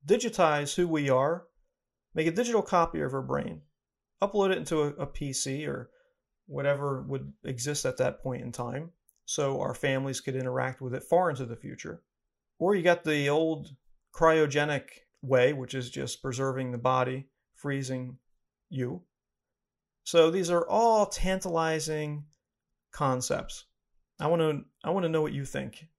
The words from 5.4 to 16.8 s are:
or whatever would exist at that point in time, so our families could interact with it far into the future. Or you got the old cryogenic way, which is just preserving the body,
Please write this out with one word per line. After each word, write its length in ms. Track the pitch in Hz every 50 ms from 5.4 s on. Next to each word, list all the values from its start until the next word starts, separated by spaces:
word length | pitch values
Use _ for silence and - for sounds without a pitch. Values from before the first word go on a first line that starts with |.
| - 139 135 147 156 -
or 240 | 139 - 123 - _ _ _ _ _ _ _ _ _ _ _
whatever 560 | - 143 139 139 143 143 139 143 143 139 131
would 320 | 135 139 139 131 135 139 - _ -
exist 420 | - 131 117 120 147 143 - -
at 120 | 131 127 -
that 240 | 131 131 - -
point 220 | - 135 127 123 123
in 100 | 123 117
time, 400 | - 123 120 120 139 165 170 - _ _ _ _ _ _
so 340 | - - - 143 139 139 139
our 140 | 139 - 117
families 480 | - - 139 135 135 135 135 131 -
could 160 | - 139 131 131
interact 420 | 127 127 127 131 127 127 131 -
with 160 | 135 127 123
it 80 | 131 -
far 260 | - 165 175 185 170
into 160 | 143 120 131
the 120 | 113 117 -
future. 440 | - - - - - - - - _ _ _ _ _ _ _ _ _ _ _ -
Or 160 | 160 185 208
you 60 | 185
got 220 | 165 175 170 170 -
the 240 | 160 151 147 143 143
old 480 | 143 156 165 160 156 143 147 - 135 - _ _ - _ _ _ -
cryogenic 720 | - 165 160 160 160 151 143 135 147 147 151 147 131 - - - - _ _ _ _
way, 300 | - 127 131 127 123 139
which 220 | 151 135 127 123 -
is 160 | 131 123 120
just 320 | - 139 135 117 - -
preserving 500 | - 135 123 123 135 135 127 131 131 123
the 60 | 123
body, 500 | 117